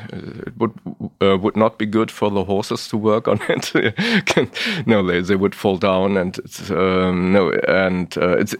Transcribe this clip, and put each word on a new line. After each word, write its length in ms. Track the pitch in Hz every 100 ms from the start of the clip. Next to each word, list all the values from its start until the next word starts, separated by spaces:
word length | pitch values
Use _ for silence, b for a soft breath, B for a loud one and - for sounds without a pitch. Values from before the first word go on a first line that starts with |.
| 104
it 420 | 98 - - - 120
would, 160 | 113 - - - - -
uh, 160 | 98 95
would 200 | 104 107
not 200 | 110 -
be 80 | 107
good 260 | 110 110
for 180 | - 104
the 140 | 101
horses 440 | 92 98 - 113 -
to 80 | 110
work 300 | 107 107 -
on 120 | 104 -
it. 220 | 160 -
<laughs> 520 | 151 113 135 226 214 -
Can, 260 | 170 131 B 226 190 113
no, 180 | 107
they, 180 | 92 87
they 140 | 90 98
would 200 | 98 -
fall 220 | 107 92
down, 400 | 98 92 98 98
and 200 | 90 -
it's, 320 | - - 92
um, 600 | 82 95 92 92 90 92
no, 180 | 101 85 - -
and, 480 | 92 95 90 85 -
uh, 200 | 87 85
it's, 180 | 107